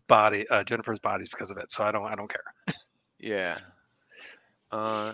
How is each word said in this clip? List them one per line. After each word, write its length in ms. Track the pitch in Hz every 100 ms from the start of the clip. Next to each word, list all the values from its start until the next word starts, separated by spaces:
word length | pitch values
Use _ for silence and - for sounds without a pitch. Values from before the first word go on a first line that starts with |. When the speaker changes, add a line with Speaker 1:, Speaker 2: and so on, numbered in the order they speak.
| -
Speaker 1:
Body, 400 | 117 107 104 107
uh, 140 | 113
Jennifer's 360 | 95 117 113 107
Bodies 300 | 107 101 92
because 200 | - 101
of 80 | 98
it, 140 | -
so 120 | -
I 80 | 104
don't, 140 | 107 104
I 80 |
don't 160 | 107 104
care. 140 | - - - -
<laughs> 80 | - - _ _ _
Speaker 2:
Yeah. 400 | 110 104 90 80 - - _ _ _ - - - _ _ -
Uh, 420 | 110 110 107 107